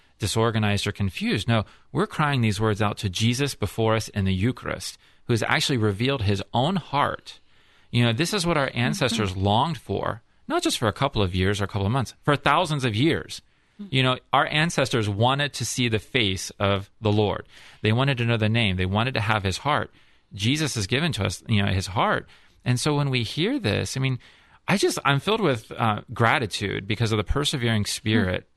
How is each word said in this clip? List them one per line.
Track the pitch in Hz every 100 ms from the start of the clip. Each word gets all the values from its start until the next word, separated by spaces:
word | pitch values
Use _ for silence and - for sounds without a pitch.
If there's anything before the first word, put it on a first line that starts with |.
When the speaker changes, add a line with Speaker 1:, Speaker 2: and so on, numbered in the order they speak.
| _ -
Speaker 1:
disorganized | 110 113 113 110 107 101 -
or |
confused. | - 98 - 214 156 92
No, | 117 98 - _
we're | 131 202
crying | - 151 139
these | 113 98
words | 110 98
out | 104 107
to | 104
Jesus | 90 113 120 143
before | - 101 - 110
us | 110 -
in | 104
the | 95
Eucharist, | 92 110 123 78 78 - - _ _ -
who |
has | 117
actually | 113 139 - 131
revealed | 107 98 123 139
his | 98 98 -
own | 113 139 196
heart. | - 143 131 - - - _ _ _ _ _
You | 117
know, | 120
this | 113 170
is | 214 170
what | 160
our | 135
ancestors | - 127 104 127 - 101
Speaker 2:
Mm-hmm. | 95
Speaker 1:
longed | 98 107 151 143
for, | - 101 - 113 _ _ -
not | 320
just | 349 -
for | 110
a |
couple | - 139 117
of | 95
years | 92 92 101
or |
a | 98
couple | 104 98
of |
months, | 127 120 -
for | - 143
thousands | 147 151 175 151
of | 127 104
years. | 156 104 - - - _ _ - 202
You | 131
know, | 131 127 -
our | 135 -
ancestors | 151 165 - 135 127 104
wanted | 101 120 139 147
to | -
see | 120 - 120
the | 110
face | - 135 104 92 - -
of | 101 98 98 -
the | 110
Lord. | 104 104 - - - - -
They | 107
wanted | 113 135 127
to |
know | 117 117
the | 107
name. | 113 110 92
They | 92
wanted | 101 120
to | 123
have | 101 107
his | 95 92
heart. | 139 143 - - - _ _
Jesus | 101 107 151 156
has | 120 98
given | 123 170
to | 110
us, | 98 - -
you | 110
know, | 101
his | 95 95
heart. | 95 190 180 - - - _
And | - 123
so | 160 147
when | 143
we | 127
hear | 110 - 185 285
this, | 156 98 98 -
I |
mean, | 131 127 - - _ - -
I | 202
just, | 359 262
I'm | - 139
filled | - 220
with, | 185 123 -
uh, | - 117 107 -
gratitude | 113 117 147 110 - 98 104 98
because | 104 113
of | 107
the |
persevering | 101 139 147 147 117 113 101
spirit | - 110 110 92 92 -